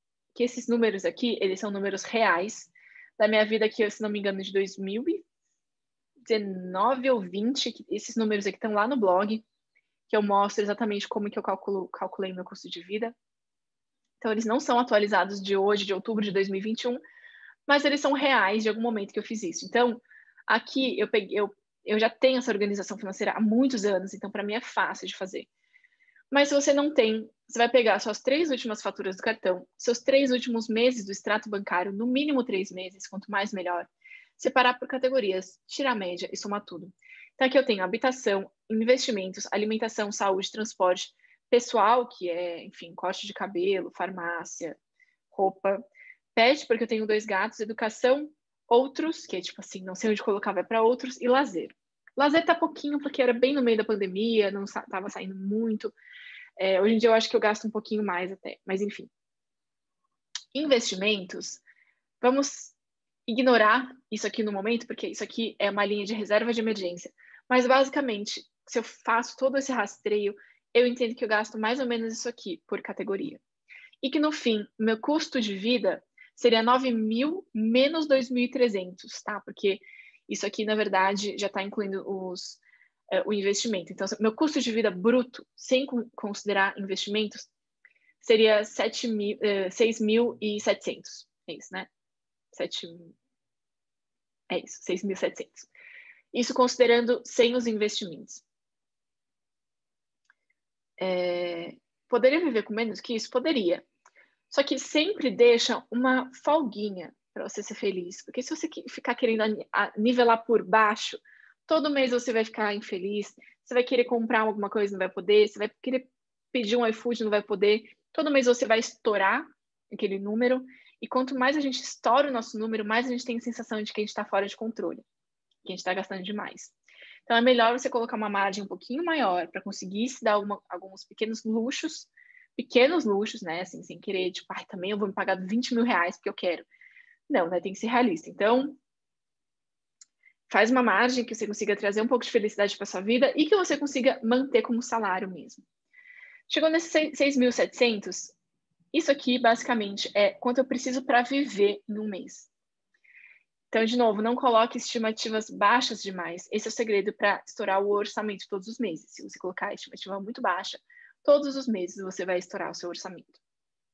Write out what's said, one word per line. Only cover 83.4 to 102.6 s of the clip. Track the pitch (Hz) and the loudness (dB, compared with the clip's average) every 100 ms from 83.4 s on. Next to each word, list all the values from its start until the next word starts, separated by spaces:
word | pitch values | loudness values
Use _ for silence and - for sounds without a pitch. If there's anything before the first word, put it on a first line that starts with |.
| 196 208 240 196 165 | 0 0 -2 -4 -6
Então, | 190 196 214 | -8 -6 0
meu | 220 | 0
custo | 220 311 302 | 2 0 0
de | 240 | -2
vida | 220 214 | 0 0
bruto, | 180 208 247 247 - - _ | 2 2 2 0 -8 -20 _
sem | - 262 277 | 0 0 2
con-, | 247 214 - | -4 -6 -8
considerar | 208 202 202 196 196 208 | -8 -6 -2 2 0 -2
investimentos, | 196 190 - 208 208 - - _ _ _ _ _ _ _ | -6 -6 -2 -2 -4 -8 -20 _ _ _ _ _ _ _
seria | - 220 220 214 | 2 6 8 6
sete | 220 - 220 - 240 | 2 -2 -4 -2 -4
mil, | 214 202 208 | -2 -2 -2
é, | 214 196 185 | 0 0 -2
seis | - 226 220 | 2 2 2
mil | 214 220 240 - | 2 4 2 -2
e | 214 208 | -4 -2
setecentos. | 220 - - - - - - _ - | -2 -2 -2 -8 -14 -20 -20 _ -16
É | |
isso, | 151 - | -16 -12
né? | 185 - _ _ _ _ _ _ | -12 -12 _ _ _ _ _ _
Sete, | - 185 - 175 170 170 _ _ _ _ _ _ _ _ _ _ _ _ _ _ | -10 -8 -8 -12 -16 -20 _ _ _ _ _ _ _ _ _ _ _ _ _ _
é | 180 | -8
isso, | - - | -8 -14
seis | - 180 | -8 -6
mil | 202 | -4
e | 185 | -4
setecentos. | - - - - - _ - - - - _ | -6 -6 -14 -16 -20 _ -20 -20 -20 -20 _
Isso | 233 233 | -4 -2
considerando | 262 247 - 240 240 233 247 | 2 0 4 4 6 4 -2
sem | - - 240 247 | -2 2 2 2
os | 233 | -2
investimentos. | 214 208 - 196 156 - - _ _ _ _ _ _ _ _ _ _ _ _ _ _ _ _ _ _ _ _ _ _ _ _ _ - | -2 -2 -4 -8 -12 -16 -20 _ _ _ _ _ _ _ _ _ _ _ _ _ _ _ _ _ _ _ _ _ _ _ _ _ -6
É, | 185 180 180 175 175 170 170 - _ _ _ | -2 -2 -2 -2 -4 -6 -10 -16 _ _ _
poderia | 240 254 311 | 4 6 4
viver | 339 220 | 2 0